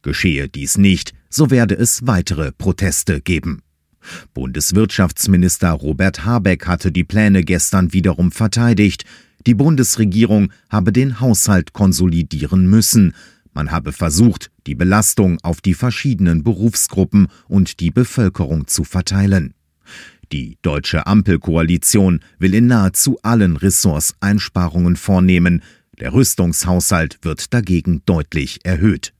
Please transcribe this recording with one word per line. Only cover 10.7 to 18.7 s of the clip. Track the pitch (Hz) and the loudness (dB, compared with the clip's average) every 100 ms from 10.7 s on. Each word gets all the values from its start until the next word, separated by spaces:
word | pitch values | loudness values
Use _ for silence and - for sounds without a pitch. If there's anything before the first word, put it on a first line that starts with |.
| 107 95 | 0 2
den | 110 135 110 | 2 0 -2
Haushalt | 127 104 - 95 80 | 0 0 2 0 0
konsolidieren | - 98 90 92 82 78 76 73 92 92 | 0 0 2 0 0 -2 -6 -2 2 4
müssen. | 110 107 117 92 - - _ _ | 4 4 2 2 0 -20 _ _
Man | - 76 | -8 -6
habe | 82 73 | -6 -6
versucht, | - 82 78 117 95 - _ - | -6 -4 2 2 2 -12 _ -12
die | 71 | -2
Belastung | 90 104 104 - 95 85 | 0 2 2 0 0 0
auf | 85 80 | -4 -4
die | 95 | -2
verschiedenen | 87 123 - 143 101 90 82 | 0 -2 -2 -4 0 0 2
Berufsgruppen | 92 92 113 - - - 95 202 190 _ _ | -2 -2 -2 -2 -4 -2 2 2 2 _ _
und | 202 - - | 0 0 -2
die | 82 | -2
Bevölkerung | 127 123 - 98 - 73 78 | 0 -2 0 -2 0 -4 -4
zu | 69 | -4